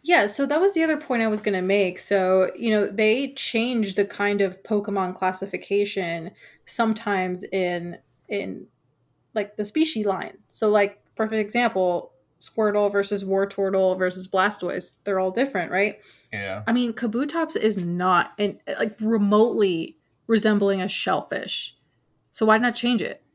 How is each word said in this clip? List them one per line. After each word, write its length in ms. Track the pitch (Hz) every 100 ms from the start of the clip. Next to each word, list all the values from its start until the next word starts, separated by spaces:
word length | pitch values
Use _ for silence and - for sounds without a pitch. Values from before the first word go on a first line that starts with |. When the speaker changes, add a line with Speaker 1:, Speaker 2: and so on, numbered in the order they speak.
Speaker 1:
Yeah, 240 | - 339 208
so 180 | - 277
that 160 | 302
was 120 | 392
the 120 | 349 320
other 100 | 302
point 260 | - 240
I 60 | 220
was 140 | 208
gonna 200 | 214 190
make. 380 | 185 202 185 180
So, 500 | - 202 185 190 185 -
you 120 | 226
know, 180 | 214 202
they 460 | 196 214 247 277
change 640 | - - 220 240 240 202 190
the 100 | 196
kind 340 | - 202 202
of 240 | 196 185
Pokemon 520 | - 208 208 196 185 190
classification 1160 | 190 190 196 175 - 202 208 202 175 170 165 _ - _ -
sometimes 800 | - 226 214 - 196 185 180
in, 540 | - 190 180 175 175 - _ _ -
in, 380 | 202 196 - - _ _ _ _ _ _
like, 240 | 220 208 -
the 80 | 208
species 400 | 311 311 226 202
line. 320 | 185 - - _
So, 220 | - 214
like, 340 | 208 202 - _ -
perfect 240 | 214 220
example, 720 | 208 226 240 190 180 175 - _ _ _
Squirtle 500 | - - 214 208 208
versus 360 | 202 202 202 190
Wartortle 720 | 190 196 - 196 196 185 185
versus 300 | 185 185 185
Blastoise. 640 | 190 196 - 180 - - -
They're 160 | - 190
all 120 | 190
different, 400 | 208 277 196 165
right? 260 | 180 208 208 - _ _
Speaker 2:
Yeah. 320 | 104 98 98 107
Speaker 1:
I 60 |
mean, 220 | 240 240
Kabutops 640 | 220 240 233 294 330 320 -
is 180 | 220 196
not, 540 | 175 175 185 175 - -
in, 220 | 208 - - -
like, 160 | 220 -
remotely 960 | 220 226 202 208 233 226 196 165 160 - _ _ -
resembling 520 | 226 214 202 202 196
a 80 | 180
shellfish. 840 | - - - - - - - - _ _ _ _ _ _
So 120 | - 220
why 120 | 220
not 180 | 240 233
change 260 | 240 240
it? 220 | - - _